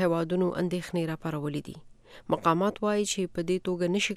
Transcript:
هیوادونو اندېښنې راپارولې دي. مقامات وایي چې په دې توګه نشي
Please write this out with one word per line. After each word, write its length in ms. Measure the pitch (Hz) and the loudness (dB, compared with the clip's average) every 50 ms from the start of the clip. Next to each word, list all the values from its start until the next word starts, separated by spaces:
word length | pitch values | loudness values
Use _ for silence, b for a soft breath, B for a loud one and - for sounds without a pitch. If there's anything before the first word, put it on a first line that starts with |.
هیوادونو 480 | 185 170 165 165 170 165 180 180 185 175 | 2 4 4 2 2 0 2 2 2 2
اندېښنې 540 | - - 180 175 180 180 165 - - 175 165 160 | 2 0 0 0 -2 -4 -4 -2 -2 -2 -2 -2
راپارولې 500 | 160 - - 165 151 147 143 147 143 147 - | -4 -4 -4 -4 -4 -4 -4 -4 -4 -4 -6
دي. 100 | - - 160 - - - B B B B B B - 160 | -8 -12 -14 -18 -20 -20 B B B B B B -2 -2
مقامات 440 | 160 - 170 165 170 190 208 202 - 214 | 2 4 4 4 4 4 2 0 0 0
وایي 240 | 208 208 208 208 - - | 0 2 2 0 0 0
چې 200 | 190 185 170 - | -2 -2 -2 -2
په 140 | 175 170 170 | -2 0 0
دې 100 | 185 185 - 190 | 0 0 0 -2
توګه 180 | 180 170 180 175 185 | 0 0 2 2 2
نشي 200 | 208 - - 202 | 2 0 0 -4